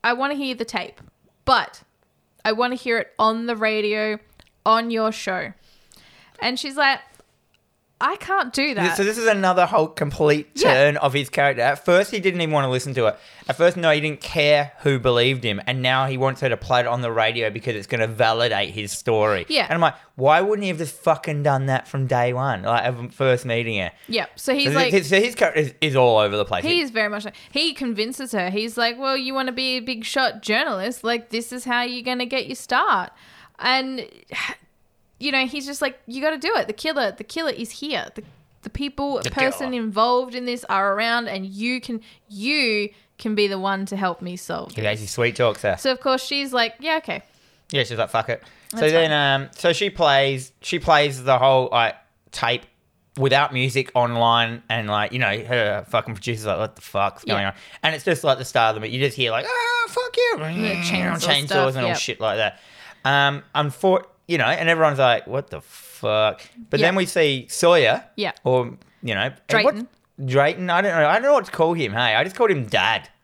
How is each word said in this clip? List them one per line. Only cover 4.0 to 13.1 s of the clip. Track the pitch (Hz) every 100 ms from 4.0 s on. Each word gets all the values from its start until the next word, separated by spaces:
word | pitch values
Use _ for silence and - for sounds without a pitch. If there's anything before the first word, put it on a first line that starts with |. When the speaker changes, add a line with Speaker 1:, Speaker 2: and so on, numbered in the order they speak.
| 214 214 _ _ _ _ -
Speaker 1:
on | 226 233
your | 226 220
show." | 220 - 185 - - _ _ _ - - - _ -
And | 226 247
she's | 285 269
like, | 277 269 - _ _ _ _ _ _ _ _ _
"I | 285 392
can't | - 392 254
do | 269 294 220
that." | 175 165
Speaker 2:
So |
this | 196 220
is | 226
another | 202 190 180 175
whole | 202 156
complete | - 147 - 151 151 147 269
Speaker 1:
Yeah. | 453
Speaker 2:
turn | 127 143 143
of | 143
his | 139 131
character. | - 143 120
At | 123 139 -
first, | 180 202
he | 226
didn't | 185 175
even | 165
wanna | 151 135
listen | 127 139 127
to |
it. | 110